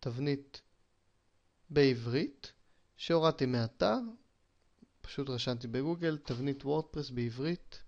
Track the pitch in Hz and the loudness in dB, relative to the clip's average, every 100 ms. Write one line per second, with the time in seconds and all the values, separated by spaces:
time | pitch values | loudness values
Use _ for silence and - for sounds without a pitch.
0 | - 120 147 143 139 - _ _ _ _ | -6 -2 0 0 -2 -20 _ _ _ _
1 | _ _ _ _ _ _ _ 147 139 120 | _ _ _ _ _ _ _ 6 6 4
2 | 117 123 202 - - - _ _ _ _ | 0 0 -2 -6 -20 -20 _ _ _ _
3 | - 170 160 156 131 123 117 - - 226 | 2 4 4 2 0 2 -2 2 2 2
4 | 240 226 _ _ _ _ _ _ - _ | -2 -12 _ _ _ _ _ _ -20 _
5 | - - 139 123 123 120 123 120 143 170 | -14 -8 -4 -2 -2 -2 -2 -2 0 0
6 | 170 151 - 120 139 139 139 151 156 - | 0 -2 -4 -4 -2 -2 0 0 0 -6
7 | 143 123 120 117 147 175 - - | -6 -2 -4 -2 -4 -4 -6 -16